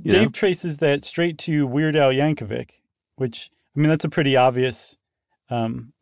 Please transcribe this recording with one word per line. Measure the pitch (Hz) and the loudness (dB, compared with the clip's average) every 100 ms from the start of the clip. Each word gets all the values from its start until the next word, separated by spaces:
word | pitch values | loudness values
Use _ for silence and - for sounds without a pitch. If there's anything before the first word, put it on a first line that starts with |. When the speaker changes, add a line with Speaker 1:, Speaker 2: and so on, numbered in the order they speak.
Speaker 1:
You | 110 | 2
Speaker 2:
Dave | 190 | 4
Speaker 1:
know? | 226 | 2
Speaker 2:
traces | - 196 175 175 147 | 0 -2 -2 -6 0
that | 151 143 | 0 0
straight | - - 170 156 | -2 -2 -2 -2
to | 170 151 135 | -2 0 0
Weird | 139 156 151 | 0 2 4
Al | 135 | 4
Yankovic, | 131 151 143 107 123 - _ _ _ _ - | 4 0 -2 -4 -8 -8 _ _ _ _ -6
which, | 127 - - _ _ 143 | -6 -6 -16 _ _ 0
I | |
mean, | 156 | 2
that's | 156 | 2
a | 156 | 0
pretty | 170 139 131 | -2 2 4
obvious, | 127 123 127 113 - - _ _ _ _ _ | 4 2 -2 -4 -12 -16 _ _ _ _ _
um, | 117 113 120 117 _ | -4 -4 -6 -14 _